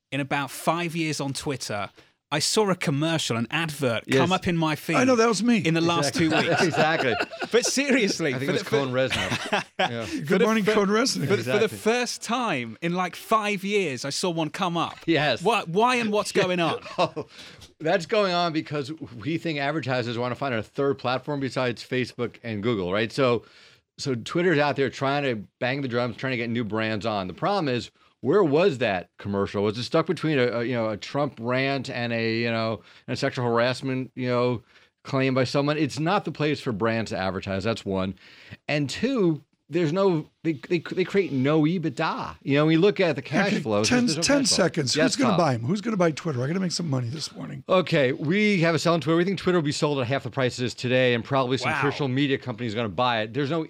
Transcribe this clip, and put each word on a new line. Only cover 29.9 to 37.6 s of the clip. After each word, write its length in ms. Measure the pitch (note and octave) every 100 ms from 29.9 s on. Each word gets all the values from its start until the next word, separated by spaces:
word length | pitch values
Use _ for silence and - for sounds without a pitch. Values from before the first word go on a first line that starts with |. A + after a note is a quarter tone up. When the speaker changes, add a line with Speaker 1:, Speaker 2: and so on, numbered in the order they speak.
| D#3+ D#3+
Speaker 2:
between 320 | D3+ D#3+ C#3+
a, 60 | B2
a, 180 | A#2
you 80 | A#2+
know, 160 | A#2+ A2
a 80 | G2+
Trump 380 | - C#3 C#3+ -
rant 520 | A#2 B2+ C3+ C#3 B2+
and 200 | B2 A#2+
a, 280 | A#2 A2+ A2+
you 120 | A#2
know, 300 | A2+ A2+ G#2 - - -
and 60 |
a 40 | B2
sexual 260 | C3+ C3
harassment, 680 | A#2+ A#2 B2 B2+ C3+ C3 B2+
you 140 | C3 B2
know, 340 | B2 B2 A#2 - _ _ _
claim 320 | - C3+ C3+
by 100 | C3
someone? 320 | B2 C#3+ C#3+ D3+
It's 220 | C#3 C3
not 260 | D#3+ G3+
the 80 | F3+
place 260 | - D3+ C#3+
for 140 | C3+
brands 380 | G2 A2+ A2+ G2+
to 80 | F#2+
advertise. 460 | F#2+ F#2 G2 F#2+